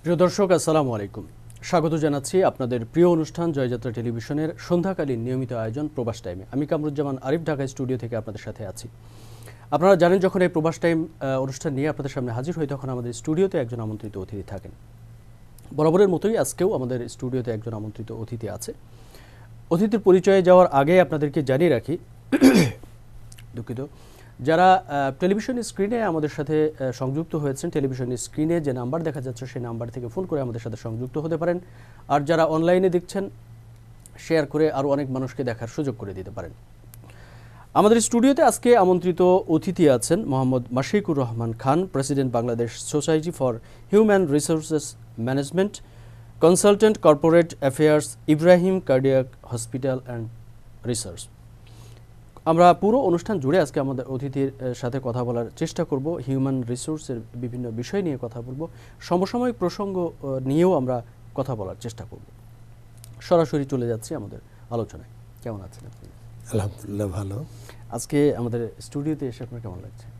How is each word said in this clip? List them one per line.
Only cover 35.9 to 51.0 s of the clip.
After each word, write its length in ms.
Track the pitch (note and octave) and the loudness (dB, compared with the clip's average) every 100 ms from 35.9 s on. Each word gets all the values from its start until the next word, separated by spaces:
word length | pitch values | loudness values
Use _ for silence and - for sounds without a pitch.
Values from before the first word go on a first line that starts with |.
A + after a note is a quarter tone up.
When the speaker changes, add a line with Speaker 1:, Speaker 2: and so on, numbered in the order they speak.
| A2 | -6
Speaker 1:
করে 160 | G2+ | -10
দিতে 180 | F#2 F#2 | -10 -12
পারেন। 200 | G2+ E2+ - - - - - - - - - - - - | -12 -14 -16 -20 -20 -20 -20 -20 -20 -20 -20 -20 -20 -2
আমাদের 280 | - G3+ A#3 | 4 6 6
স্টুডিওতে 420 | A3 A#3 C4 C#4 | 4 4 4 6
আজকে 340 | C#4 - A#3+ A#3+ | 4 4 4 6
আমন্ত্রিত 440 | F#3 F3+ F3+ E3+ | 6 4 0 2
অতিথি 680 | F3+ F#3 - D#3 F#3+ F3 D3+ | 4 4 4 0 0 4 4
আছেন 360 | B2 - E3+ A3 | 4 2 0 0
মোহাম্মদ 380 | C3 B2+ C3 A#2+ | 0 2 0 -2
মাশিকুর 460 | B2 C3+ G#3 G3 C#3+ | -4 0 0 0 -2
রহমান 360 | A#2+ A2+ A#2 | -2 -2 -4
খান, 320 | A2+ C3+ D#3 F#3+ | -2 0 0 0
প্রেসিডেন্ট 480 | C#3 C3+ C#3 C3 | -4 0 0 0
বাংলাদেশ 380 | A#2 A#2+ A#2 A#2+ | 0 -2 -2 -4
সোসাইটি 600 | - - D3+ C#3+ D#3+ E3 - | -6 -4 -2 0 0 -2 -2
for 140 | C3 A2+ - - - | -2 -2 -12 -20 2
হিউম্যান 360 | G3+ A3 G3 E3+ | 4 6 4 4
রিসোর্সেস 680 | D3 C#3+ D#3+ D#3 D#3 - - - - | 2 2 -2 0 -4 -4 -16 -18 -8
ম্যানেজমেন্ট, 600 | A#2 C3+ C#3 E3+ G3+ - - - - - - - | -4 -2 -2 -2 -2 -4 -20 -20 -20 -20 -20 2
কনসালটেন্ট 560 | D#3+ F3+ G#3 G3+ A3 G#3+ | 4 6 6 6 4 6
কর্পোরেট 580 | E3 D3 E3 E3+ E3+ - | 4 6 6 6 4 0
অ্যাফেয়ার্স, 560 | C#3 C3 D3+ D3+ D3+ - - | -2 2 4 4 0 -8 0
ইব্রাহিম 520 | D3+ E3+ F3+ F#3 F#3+ | 4 6 6 6 0
কার্ডিয়াক 460 | F3+ C3 C3+ C3 B2+ - | 2 2 4 2 0 -10
হসপিটাল 560 | - A#2+ - C3 C3+ C3 A#2+ | -10 -8 -8 -4 -4 -4 -6
অ্যান্ড 240 | A#2+ A2+ - - - - - A#2 | -10 -10 -14 -20 -20 -20 -12 -6
রিসার্চ। 400 | A#2 | -6